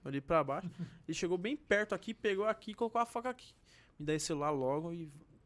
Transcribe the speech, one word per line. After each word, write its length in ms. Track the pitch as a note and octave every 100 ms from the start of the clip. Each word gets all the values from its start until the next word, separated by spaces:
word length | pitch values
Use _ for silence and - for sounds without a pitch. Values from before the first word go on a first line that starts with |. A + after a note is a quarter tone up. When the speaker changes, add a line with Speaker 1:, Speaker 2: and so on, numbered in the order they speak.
Speaker 1:
Olhei 160 | C3+ C#3
pra 220 | - E3
baixo. 240 | C#3 D3+ F3
Speaker 2:
<laughs> 360 | - E3 - -
Speaker 1:
Ele 60 |
chegou 240 | E3 F3 F3+
bem 180 | G#3 D4
perto 380 | - G3+ G#3+
aqui, 180 | F#3 -
pegou 340 | A3 G#3+ G3 G#3+
aqui, 280 | G#3+ -
colocou 260 | G#3 A3+ A#3
a 60 | A#3
faca 240 | A#3 B3+
aqui. 240 | A#3+ - - - - - -
"Me 60 | D3
dá 80 |
esse 120 | D3+ D3+
celular 240 | D3 D3
logo 420 | C#3+ C3 D3 E3+
e 180 | E3+ D#3 D3 - -